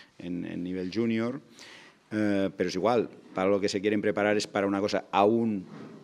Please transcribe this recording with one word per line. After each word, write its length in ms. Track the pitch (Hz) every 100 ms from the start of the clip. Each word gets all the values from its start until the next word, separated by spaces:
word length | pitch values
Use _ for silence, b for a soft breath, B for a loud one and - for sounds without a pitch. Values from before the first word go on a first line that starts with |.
| B -
en, 260 | 87 87
en 180 | 87 87
nivel 300 | 90 92 92
junior. 460 | 95 117 113 117 139 - B B B B B -
Eh, 380 | 107 104 98 98 -
pero 120 | 90
es 80 | 90
igual, 340 | 98 120 92 - -
para 160 | - 95
lo 100 | 101
que 80 | 98
se 120 | 104
quieren 200 | 101 104
preparar 360 | 104 101 104 104
es 100 | 101
para 220 | 104 98
una 120 | 98
cosa 260 | 101 95 -
aún 560 | 95 101 117 117 104 87 B B B